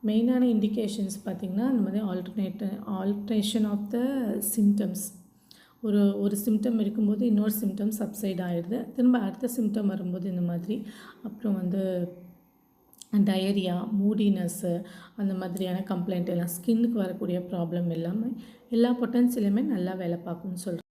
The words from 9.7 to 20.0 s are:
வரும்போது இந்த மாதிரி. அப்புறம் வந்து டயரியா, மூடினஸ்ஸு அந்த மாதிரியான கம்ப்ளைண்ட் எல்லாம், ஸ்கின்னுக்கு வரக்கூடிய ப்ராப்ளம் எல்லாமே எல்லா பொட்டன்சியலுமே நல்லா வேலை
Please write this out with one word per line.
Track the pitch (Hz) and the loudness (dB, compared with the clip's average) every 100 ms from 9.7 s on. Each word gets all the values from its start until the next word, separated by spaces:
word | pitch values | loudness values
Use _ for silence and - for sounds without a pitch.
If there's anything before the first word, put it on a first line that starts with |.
| 208 202 | 2 0
வரும்போது | 190 180 180 185 | 0 -4 -4 -4
இந்த | 180 | -2
மாதிரி. | 175 170 180 214 - - - - | 0 -2 -2 -6 -6 -14 -20 -14
அப்புறம் | 226 - 208 190 | -14 -6 -2 -2
வந்து | 180 190 190 180 175 - - - _ _ _ _ _ - - | 0 0 0 -2 -4 -8 -20 -20 _ _ _ _ _ -20 -2
டயரியா, | 208 202 190 190 202 185 175 214 208 | 2 4 4 2 2 2 0 0 2
மூடினஸ்ஸு | 202 214 208 190 175 - 180 175 - - - - | 2 4 4 4 0 -2 -2 -2 -4 -16 -20 -4
அந்த | 196 | -2
மாதிரியான | 185 185 175 185 180 | -2 -4 -4 -2 -2
கம்ப்ளைண்ட் | 190 185 175 180 175 | -2 -2 0 -2 0
எல்லாம், | 180 170 - | -2 -2 -4
ஸ்கின்னுக்கு | - 226 233 233 | 0 2 4 2
வரக்கூடிய | 190 180 196 180 | -2 -2 -2 -2
ப்ராப்ளம் | 180 185 170 175 175 | -2 -4 -2 0 -2
எல்லாமே | 165 165 202 240 240 - - - | -2 -2 -2 -4 -6 -12 -20 -4
எல்லா | 233 233 247 | 2 4 2
பொட்டன்சியலுமே | 233 240 247 247 202 202 | 0 4 4 4 2 2
நல்லா | 294 214 180 | 2 0 -2
வேலை | 185 | -2